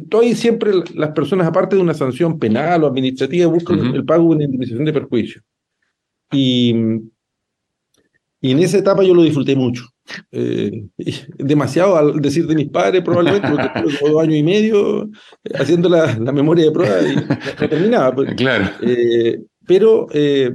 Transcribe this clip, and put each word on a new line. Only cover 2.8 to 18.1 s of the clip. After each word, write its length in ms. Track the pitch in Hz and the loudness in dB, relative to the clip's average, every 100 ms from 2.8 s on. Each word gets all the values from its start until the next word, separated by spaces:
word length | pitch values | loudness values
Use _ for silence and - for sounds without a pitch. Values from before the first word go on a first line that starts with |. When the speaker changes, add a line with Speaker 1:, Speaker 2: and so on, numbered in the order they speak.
Speaker 1:
o 20 | 147 | 0
administrativa, 600 | 131 131 131 131 170 170 | 0 -4 -2 -2 0 2
buscan 320 | 170 170 101 | 0 0 -2
Speaker 2:
Ujú. 160 | 120 | 0
Speaker 1:
el 100 | 139 | -2
pago 200 | 139 165 | 0 2
de 100 | 165 | 4
una 100 | 156 | 2
indemnización 400 | 147 127 117 113 | 0 -4 -6 -4
de 80 | 156 | -2
perjuicio. 480 | 147 - 120 95 - _ _ _ _ _ _ _ _ - | -4 -2 -4 -4 -8 _ _ _ _ _ _ _ _ -6
Y, 440 | 139 131 123 120 113 113 113 110 _ _ _ _ _ _ _ _ _ _ _ _ _ | -2 0 2 2 0 0 -4 -8 _ _ _ _ _ _ _ _ _ _ _ _ _
y 120 | 131 | 0
en 60 | 139 | 2
esa 180 | 180 190 | 2 2
etapa 240 | 196 196 | 2 2
yo 120 | 190 | 4
lo 80 | 175 | 6
disfruté 340 | 156 143 127 135 | 4 2 0 0
mucho. 280 | 123 123 - _ - - - | 0 -4 -12 _ -18 -18 -12
Eh, 540 | 123 120 - 76 - 104 - | -6 -4 -4 -4 -8 -14 -14
y 180 | - - - - | -10 -10 -12 -8
demasiado, 580 | 139 151 127 165 196 165 | 0 0 0 0 2 4
al 240 | 147 156 | 2 0
decir 260 | 139 156 151 | -2 0 0
de 80 | |
mis 140 | 156 - | -2 -2
padres, 340 | 175 196 185 | -2 0 0
probablemente, 460 | 165 175 170 202 - | 0 0 2 0 0
porque 180 | 143 131 | -2 -2
Speaker 2:
<laughs> 80 | |
Speaker 1:
estuve 240 | - 165 143 | -2 -4 0
como 140 | 147 | 0
dos 100 | 151 | 2
años 140 | 160 151 | 2 2
y 60 | |
medio, 640 | 156 208 220 208 - 208 | 2 2 2 2 0 -4
eh, 40 | 214 - - _ - | -6 -14 -20 _ -10
haciendo 340 | - 139 175 175 | -4 0 2 2
la, 300 | 170 156 110 | 2 2 -2
la 140 | 120 | -2
memoria 340 | 135 151 175 156 | 0 2 4 2
de 40 | |
prueba 300 | 151 185 180 | 2 0 0
y 140 | 151 139 | 0 -2
no, 60 | - 135 - - | -2 -6 -6 -6
no 80 | 147 | -2
terminaba, 460 | 156 214 233 131 | 0 0 2 0